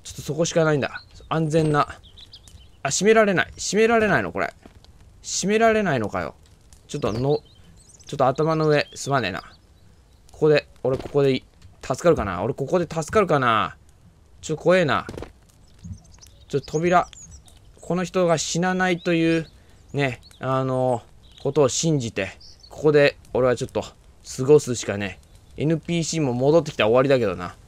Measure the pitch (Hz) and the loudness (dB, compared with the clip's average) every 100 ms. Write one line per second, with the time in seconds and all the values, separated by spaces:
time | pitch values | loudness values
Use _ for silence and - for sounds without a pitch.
0 | - - - 147 170 170 160 147 110 - | -18 -14 -10 -4 -2 0 2 0 -2 -8
1 | - - - 156 160 165 156 147 - - | -18 -20 -6 -4 0 0 2 0 0 -6
2 | - - - - - - - - 139 - | -20 -20 -20 -20 -20 -20 -20 -10 -6 0
3 | 196 220 208 175 - - - 190 226 233 | 4 4 4 2 -2 -6 -4 0 2 2
4 | 220 143 90 95 85 - - - - - | 2 0 -2 -4 -6 -8 -20 -20 -20 -20
5 | - - - - 180 220 226 220 196 135 | -20 -20 -10 -6 -2 2 4 2 0 -2
6 | 101 95 73 - _ _ - - - 147 | -2 -6 -8 -12 _ _ -20 -20 -14 -6
7 | 120 107 135 147 - - - - _ - | -4 -2 -2 -2 -4 -20 -20 -20 _ -20
8 | - 143 131 135 156 160 156 147 - - | -16 0 0 2 -2 0 2 2 0 -8
9 | - 139 101 92 - - _ _ - - | -4 -2 -2 -6 -12 -20 _ _ -20 -20
10 | _ _ - - 156 147 - - 127 131 | _ _ -20 -2 2 2 0 -8 -6 -6
11 | - 143 139 131 - _ - - - 135 | -4 0 0 0 -6 _ -20 -20 -10 0
12 | 175 151 104 90 107 135 139 180 160 165 | 2 2 -2 -4 -6 -6 -2 -2 -2 -6
13 | 151 220 185 151 123 110 92 - - _ | -2 0 2 2 2 2 0 -8 -20 _
14 | - _ _ - - 151 - 185 156 104 | -20 _ _ -18 -10 -2 2 4 2 0
15 | - - - _ _ _ - - - - | -4 -14 -16 _ _ _ -20 -20 -18 -18
16 | - - - - - 143 - 156 175 180 | -20 -20 -20 -20 -8 -8 -4 -4 2 2
17 | - - - - - - - - - 170 | 0 -12 -20 -20 -20 -20 -20 -20 -6 -4
18 | 175 190 175 160 - 165 185 185 185 170 | -2 0 2 0 -2 -2 -2 0 -2 -2
19 | 180 165 165 165 156 - - - - 139 | -2 0 2 0 -4 -18 -20 -20 -10 -4
20 | 139 117 - - 127 131 131 131 127 120 | -4 -6 -18 -10 -4 -4 -2 -2 -2 -2
21 | - - - - 139 147 135 - 165 151 | -8 -20 -20 -8 -4 2 2 2 0 0
22 | 117 101 95 - - - - - 151 147 | -2 -6 -8 -10 -20 -20 -20 -2 2 4
23 | 143 - - 113 127 120 127 104 - - | 4 0 -6 0 0 0 -4 -6 -8 -16
24 | - - - - 131 151 127 120 - 101 | -20 -20 -16 -6 6 6 6 -6 -4 -6
25 | 98 - - - - - 147 160 - 170 | -6 -10 -20 -20 -20 -4 -2 -2 -2 -4
26 | 156 165 139 120 131 165 156 - 107 123 | -2 -2 -2 0 4 4 2 -2 4 4
27 | 135 135 107 92 87 - | 4 2 2 -4 -10 -14